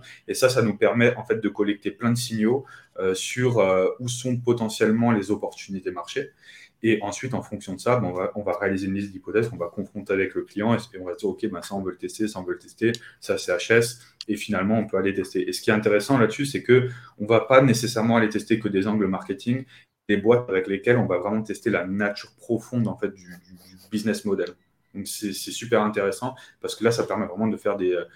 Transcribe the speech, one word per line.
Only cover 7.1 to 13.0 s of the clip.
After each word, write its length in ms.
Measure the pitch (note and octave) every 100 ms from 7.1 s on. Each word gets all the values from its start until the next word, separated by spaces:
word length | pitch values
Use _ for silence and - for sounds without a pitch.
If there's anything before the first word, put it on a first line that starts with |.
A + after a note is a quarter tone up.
| - B2
en 80 | G#2+
fonction 320 | - G#2+ -
de 60 | F2+
ça, 180 | A#2 B2
ben, 100 | F2+
on 60 |
va, 180 | F2+ F#2+ G#2+
on 60 |
va 160 | G#2 -
réaliser 300 | G2 F#2+ F#2+
une 60 |
liste 180 | G2 G2+
d'hypothèses 380 | F2+ - G#2 A#2+
qu'on 80 | E2+
va 100 | E2+
confronter 460 | - F#2+ G#2 G2
avec 200 | F#2+ F#2
le 100 | F#2
client 300 | F2 G2+ A2
et, 40 | A2 - F#2
et 40 |
on 20 |
va 80 | F2+
se 40 | F2
dire, « 120 | G2+
OK, 120 | F#2 G#2
ben, 100 | F2
ça, 140 | - G2
on 80 |
veut 80 | F#2
le 60 | -
tester, 320 | - - G#2+
ça, 100 | G2
on 40 |
veut 100 | F2
le 60 | F2
tester, 340 | - - A2+ -